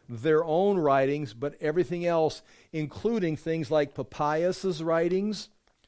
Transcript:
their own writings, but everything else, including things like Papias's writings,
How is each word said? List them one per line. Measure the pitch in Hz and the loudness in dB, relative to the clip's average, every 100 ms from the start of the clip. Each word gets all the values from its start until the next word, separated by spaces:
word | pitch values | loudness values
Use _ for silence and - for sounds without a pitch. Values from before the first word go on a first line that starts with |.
| - | -14
their | 117 139 156 | -4 2 2
own | 165 160 202 196 | 4 2 2 4
writings, | 151 139 135 147 139 | 4 4 4 0 -4
but | 117 143 - | -6 -8 -4
everything | 156 156 175 175 175 | -2 0 0 -2 0
else, | 170 156 - - - _ | 2 0 -2 -14 -20 _
including | 160 151 - 214 233 175 151 | -6 -6 -4 -2 0 0 -2
things | - 160 135 | -4 -4 0
like | 151 147 - | 0 0 -4
Papias's | 127 - 151 156 175 180 190 156 | -10 -4 -2 0 0 -2 -4 -4
writings, | 165 165 170 185 208 208 - _ _ _ | 0 0 2 0 -2 -6 -12 _ _ _